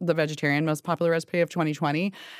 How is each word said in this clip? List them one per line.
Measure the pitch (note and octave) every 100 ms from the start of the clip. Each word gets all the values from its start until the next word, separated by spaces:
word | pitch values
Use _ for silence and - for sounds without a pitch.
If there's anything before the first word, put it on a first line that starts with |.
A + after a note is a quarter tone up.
the | E3+
vegetarian | E3 D3+ D3+ D3 C#3+ D#3
most | D3+
popular | - E3 E3+
recipe | E3 - F3+
of | E3+
twenty | F3 D#3
twenty. | D3 D3+ D3+ G3 F#3+ -